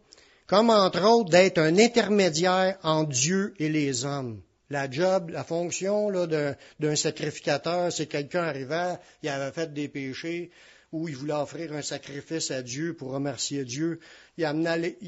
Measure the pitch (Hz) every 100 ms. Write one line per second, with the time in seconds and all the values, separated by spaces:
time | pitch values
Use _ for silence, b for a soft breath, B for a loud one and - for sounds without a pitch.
0 | b b b b - 190 233 214 185 170
1 | 208 233 185 175 190 180 156 180 233 240
2 | 196 208 180 151 185 185 185 190 160 156
3 | 156 123 143 190 208 - 156 156 143 120
4 | 139 143 123 104 - _ - 139 139 131
5 | 185 190 170 165 131 165 175 - 190 208
6 | 208 185 175 156 147 - B - 151 151
7 | 156 151 151 - 165 139 165 175 175 170
8 | 151 147 139 180 165 135 127 165 180 180
9 | b b 147 139 139 165 160 147 143 143
10 | 135 127 165 170 175 b b b b 160
11 | 165 131 147 147 139 156 160 151 135 143
12 | - 143 - 165 - 131 123 131 170 160
13 | 131 135 139 117 - 139 123 131 165 165
14 | B B B - 156 151 165 170 170 -